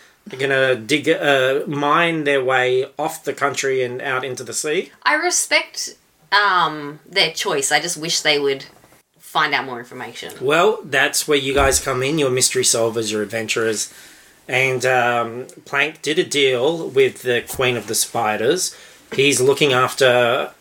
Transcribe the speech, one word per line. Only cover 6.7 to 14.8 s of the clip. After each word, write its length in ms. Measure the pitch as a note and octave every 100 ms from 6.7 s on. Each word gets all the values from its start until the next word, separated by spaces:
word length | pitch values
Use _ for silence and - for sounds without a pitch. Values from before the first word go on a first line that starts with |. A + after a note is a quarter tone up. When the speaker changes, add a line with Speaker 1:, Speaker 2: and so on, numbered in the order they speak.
| D3+ D3 D3+ -
Speaker 2:
their 240 | G3 E3
choice. 400 | E3 G#3 D#3 C#3
I 80 | D3+
just 160 | E3 D#3+
wish 240 | D#3+ -
they 180 | D#3 D3
would 280 | C#3 C3+ - - - - _ _
find 360 | - E3+ D3+
out 100 | C#3
more 140 | C3 A#2+
information. 540 | A#2+ B2+ A#2 - - -
Speaker 1:
Well, 400 | B2+ D#3 G3 A3
that's 420 | D#3+ C3+ D3 - -
where 120 | D3
you 160 | C3
guys 260 | C3+ C3+ B2+
come 220 | - B2+
in, 160 | C3+ D#3+
your 120 | C3+
mystery 320 | B2+ B2+ C3
solvers, 480 | A#2 A#2+ A2+ A2+ A2
your 120 | G#2+
adventurers. 680 | G#2 A2+ A2 - A2+ G#2+ - - - - - _ -
And, 380 | C3 C3 C3